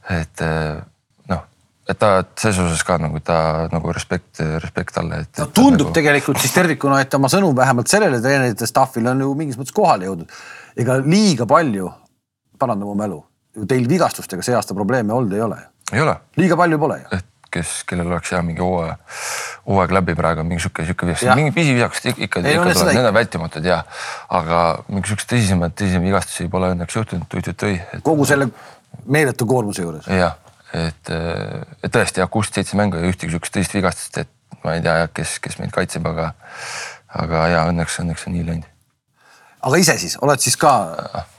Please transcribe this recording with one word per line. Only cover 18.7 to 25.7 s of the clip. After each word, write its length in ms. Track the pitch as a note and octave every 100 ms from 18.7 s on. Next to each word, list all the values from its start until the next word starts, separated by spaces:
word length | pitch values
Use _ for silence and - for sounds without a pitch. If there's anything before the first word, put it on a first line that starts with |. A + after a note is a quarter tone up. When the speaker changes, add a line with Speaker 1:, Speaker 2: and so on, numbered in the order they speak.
| F2+ E2 E2+ - - - - - - -
Speaker 1:
hooaeg 240 | G2 F2
läbi 240 | F#2+ F2
praegu, 300 | E2+ E2 E2 D#2+
mingi 160 | F2
sihuke, 220 | F2+ - E2
sihuke 220 | F2+ E2+
vigastus. 180 | E2 B2
Speaker 2:
Jah. 80 |
Speaker 1:
Mingi 160 | C3 D3+ -
pisivigastused 560 | D#3+ B2 A#2 - -
ik-, 80 | A#2+ G#2+
ikka, 140 | -
Speaker 2:
Ei, 100 | F2+
no 60 | D#3
Speaker 1:
ikka 60 | F3
Speaker 2:
need 80 | F#2+
Speaker 1:
tulevad. 20 |
Speaker 2:
seda 140 | F2
Speaker 1:
Need 80 | A#2+
on 80 | B2
Speaker 2:
ikka. 80 | G#2
Speaker 1:
vältimatud, 480 | A#2+ F2+ E2 D2+ E2+
jaa. 140 | E2+ - - - - - F#2
Aga 220 | E2 E2+ E2+ D#2 -
mingi 240 | G2+ F#2
siukseid 220 | G#2 -
tõsisemaid, 420 | B2 G#2 F#2 E2+